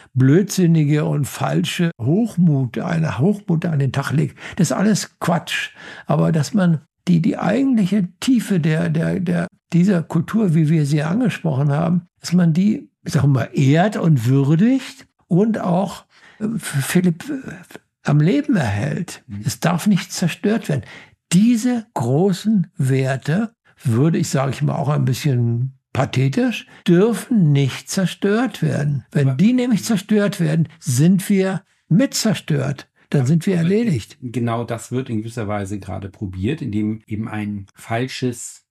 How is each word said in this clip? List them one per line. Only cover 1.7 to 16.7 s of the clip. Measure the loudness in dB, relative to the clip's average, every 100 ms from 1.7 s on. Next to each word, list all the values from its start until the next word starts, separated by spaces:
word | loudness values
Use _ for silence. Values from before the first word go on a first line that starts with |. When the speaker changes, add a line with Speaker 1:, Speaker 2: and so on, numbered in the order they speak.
| -2 -2 -2
Speaker 1:
Hochmut, | 0 0 0 2 2 2 0 -4
eine | -4 -2 -2 0
Hochmut | 0 0 -2 -2 0
an | 0
den | 0
Tag | -2 -2
legt, | -2 -2 -6 -10 -2
das | 0
ist | 2
alles | 2 0 -2 _
Quatsch. | -2 -2 -2 -8 -8 -12 -20 -16 -2
Aber | 0 2
dass | 0 0
man | 2 2 0 -4 _ 0
die, | 2
die | 2 0
eigentliche | 0 0 2 2 2 0 -2 -4
Tiefe | 0 0 2 0
der, | 0 0 0
der, | -2 -2 -2
der, | -2 -2 -4 -10 _
dieser | 2 2 2
Kultur, | 0 -4 -2 0 2 2
wie | 2
wir | 2 2
sie | 0
angesprochen | 0 0 -2 -2 -2 0 0
haben, | 0 0 0 -4 _
dass | -2
man | 2 2
die, | 2 0 -2 -6 _ -4
ich |
sag | 0 2
mal, | 2 0
ehrt | 0 4 4 2 0
und | 2 2 4
würdigt | 2 4 4 4 2 -2 -14 -20 _ _
und | 0 2 0
auch, | 0 -2 -2 -8 -18 _ -20 -10
äh, | -6 -6
Philipp, | -6